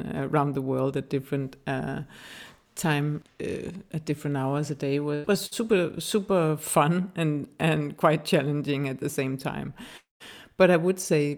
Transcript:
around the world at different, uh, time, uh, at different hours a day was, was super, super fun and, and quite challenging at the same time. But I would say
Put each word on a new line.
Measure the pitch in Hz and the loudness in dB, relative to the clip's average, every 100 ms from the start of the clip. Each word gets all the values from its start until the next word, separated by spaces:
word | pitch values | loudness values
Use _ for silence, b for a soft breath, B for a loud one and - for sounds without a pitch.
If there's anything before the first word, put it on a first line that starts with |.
| - - | -4 -6
around | 139 151 143 | 0 0 2
the | 139 | -2
world | 131 131 135 135 | -2 0 0 -2
at | 131 | -4
different, | 139 131 139 135 - - | -6 -4 -4 -6 -8 -6
uh, | 131 135 139 143 B B B B B _ - | -4 -4 -6 -10 B B B B B _ -4
time, | 160 147 147 151 - - | 0 2 0 -4 -8 -10
uh, | - 90 - 175 - 160 | -6 -6 -8 -12 -10 -8
at | 156 | -4
different | 147 147 143 | -4 -2 -2
hours | 135 143 151 | -2 -2 -4
a | 139 | -4
day | 139 143 | -2 -2
was, | 147 147 147 | -2 -2 0
was | 196 - | 0 0
super, | - 226 196 170 - | -6 0 2 2 -4
super | - 214 196 190 160 151 | -2 -2 2 2 2 0
fun | - 165 147 175 185 - | 2 4 4 2 0 -2
and, | 160 147 - - | 0 -2 -6 2
and | 156 151 147 - | 4 4 0 4
quite | 170 156 - | 4 4 4
challenging | 165 139 147 143 139 139 | 2 4 0 0 0 0
at | 131 | -2
the | 135 | -4
same | - 131 131 | -2 -2 -2
time. | 147 143 139 - 240 B _ _ B B B - | -4 -6 -8 -10 -16 B _ _ B B B 4
But | 185 | 4
I | 170 | 6
would | 175 185 | 2 -2
say | - 156 147 | 0 0 0